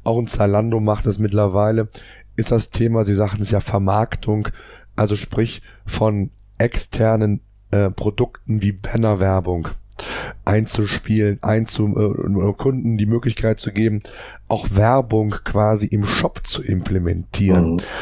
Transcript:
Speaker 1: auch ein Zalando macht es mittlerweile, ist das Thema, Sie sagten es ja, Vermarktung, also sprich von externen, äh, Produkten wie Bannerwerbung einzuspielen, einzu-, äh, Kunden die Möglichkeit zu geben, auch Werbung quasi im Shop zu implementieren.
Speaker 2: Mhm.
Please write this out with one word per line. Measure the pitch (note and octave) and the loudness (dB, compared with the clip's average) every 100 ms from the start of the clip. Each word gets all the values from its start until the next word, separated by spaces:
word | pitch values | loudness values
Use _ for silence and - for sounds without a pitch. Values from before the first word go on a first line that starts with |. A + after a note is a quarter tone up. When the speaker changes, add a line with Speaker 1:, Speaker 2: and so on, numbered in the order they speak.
Speaker 1:
auch | - A#2 | -2 -2
ein | A2+ | 0
Zalando | - G2+ G2+ A2+ A2+ | 2 2 2 2 2
macht | G#2 G#2 A#2+ | 0 0 0
es | G2 | 0
mittlerweile, | G#2+ G2+ G2+ F#2+ G#2+ A2 G#2+ - - - - | 0 2 2 2 2 2 -2 -8 -20 -20 -12
ist | - A2 | -4 0
das | A#2 - | 0 0
Thema, | - A#2 A2+ | 0 2 2
Sie | G#2 | 2
sagten | G2+ G#2 G#2 | 2 0 0
es | G2+ | 0
ja, | G2+ | 0
Vermarktung, | - G#2 G2 G2+ A#2 - - G#2+ G#2 - - - - - | 0 -2 2 2 0 -4 -2 -2 -2 -6 -12 -20 -10 -2
also | G#2+ | 0
sprich | G#2 - - A#2+ - - - - | 0 -2 -2 -2 -4 -18 -18 -8
von | - A2 G#2 G2 - - - | 0 0 0 -4 -8 -14 -2
externen, | A#2 - - - A2 A2 G#2+ G#2 - - - | 0 0 -4 0 2 2 2 0 -6 -18 -2
äh, | G2+ G2 | 0 0
Produkten | - G#2+ G2+ B2 - - G#2+ | 0 -4 -2 -4 -4 -4 0
wie | G2+ | 0
Bannerwerbung | F#2+ - - A2 G2+ F#2+ F#2+ F2+ F2 D#2 - - - - - - - | -2 -4 0 2 2 2 2 0 -2 -4 -8 -12 -14 -10 -10 -10 -6
einzuspielen, | - G#2+ A2 - G#2 - - G#2+ G#2 G2+ | 0 0 0 -2 -2 -4 0 2 2 0
einzu-, | - A2 A2+ - G#2 G#2+ | 0 0 -2 -2 0 2
äh, | G#2+ - - G2 G2+ | 0 0 0 0 0
Kunden | G2 C3+ C3 A#2 A2 | 0 -2 0 0 0
die | G#2 | 2
Möglichkeit | A#2 A#2+ - A2+ A2 | 0 0 0 0 0
zu | A2 | -2
geben, | G2+ A2 G#2 - - - - - | 0 0 0 -6 -18 -18 -14 -4
auch | A2 - | -2 0
Werbung | G2+ A2 C3 A#2+ A2 G#2+ G2+ | 4 4 4 2 0 0 -4
quasi | - G#2 G#2+ G#2+ G#2 | -2 2 2 2 0
im | G#2 | 0
Shop | G2+ - - - - | 0 0 -2 -4 -8
zu | - | -6
implementieren. | - F2+ - F#2+ E2+ E2+ F2 - G2 F2+ E2 | -2 -2 0 0 0 -2 -4 0 4 4 4
Speaker 2:
Mhm. | E2+ - - | 0 -4 -10